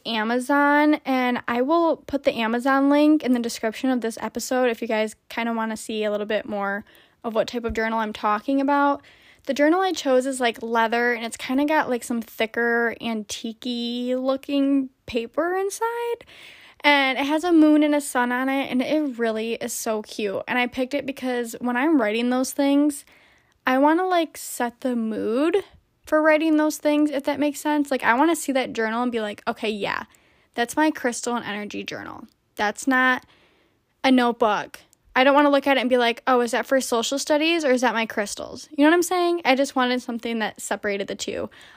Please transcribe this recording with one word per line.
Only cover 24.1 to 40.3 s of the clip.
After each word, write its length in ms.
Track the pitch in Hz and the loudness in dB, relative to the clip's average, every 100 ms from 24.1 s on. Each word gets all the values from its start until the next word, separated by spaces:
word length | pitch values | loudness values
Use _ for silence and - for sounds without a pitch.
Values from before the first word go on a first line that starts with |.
| 349 311 - | 0 -2 -6
set 440 | - - 240 233 | -10 -6 -6 -4
the 140 | 262 240 | -4 -2
mood 680 | 220 208 202 240 330 392 - - _ _ - | -4 -4 -2 0 0 0 -4 -16 _ _ -2
for 160 | 311 | 2
writing 360 | 311 311 320 302 | 4 4 4 2
those 200 | 302 294 | 2 0
things, 320 | 302 294 302 | 0 2 2
if 140 | 277 | 0
that 160 | 285 285 | -2 0
makes 200 | 294 285 | -2 -2
sense. 300 | 302 294 285 | -2 -2 0
Like, 140 | 254 | -2
I 100 | - | 2
wanna 220 | 240 320 330 | 2 2 0
see 160 | - | -2
that 220 | 262 226 | -2 -2
journal 280 | 208 220 233 | -4 -4 -2
and 100 | 247 | -2
be 80 | 233 | -4
like, 220 | 208 208 - | -6 -8 -8
"Okay, 240 | 226 220 | -6 -6
yeah, 320 | 214 175 50 - _ _ _ _ | -4 -6 -6 -10 _ _ _ _
that's 240 | - 240 - | -4 -2 2
my 140 | 311 | 2
crystal 440 | 302 247 233 240 240 | 2 -4 -4 -4 -4
and 80 | |
energy 400 | - 208 208 202 | -4 -8 -8 -10
journal." 440 | 190 113 - - - _ _ - | -10 -10 -12 -14 -20 _ _ -4
That's 300 | 208 - - | -4 -2 0
not 400 | 254 254 254 _ _ _ _ _ _ _ _ | 2 2 0 _ _ _ _ _ _ _ _
a 80 | 262 | 2
notebook. 680 | 254 240 233 220 185 - - _ _ _ 254 | 4 2 2 2 0 -4 -14 _ _ _ 2
I 80 | |
don't 100 | 262 | 6
wanna 160 | 285 294 | 6 6
look 160 | 277 277 | 4 2
at 120 | 269 | 2
it 20 | |
and 100 | 233 | 2
be 80 | 247 | 2
like, 240 | 233 233 - | 2 0 0
"Oh, 140 | 247 | 2
is 100 | 240 | 2
that 160 | 233 - | -2 0
for 120 | 269 | 0
social 380 | - 233 233 277 | 2 -2 0 -2
studies 480 | - 302 320 339 294 | 0 2 2 2 2
or 60 | |
is 100 | 254 | 2
that 140 | 240 220 | 2 0
my 100 | 220 | -2
crystals?" 640 | - 208 - - 247 - | -4 -6 -6 -12 -14 -6
You 140 | 302 | 2
know 80 | 294 | 4
what 60 | 349 | 4
I'm 40 | |
saying? 400 | 339 359 349 349 254 | 2 0 0 0 2
I 100 | 262 | 2
just 200 | 277 269 | 2 0
wanted 240 | 247 247 | 0 -2
something 380 | 247 233 233 | -4 -8 -6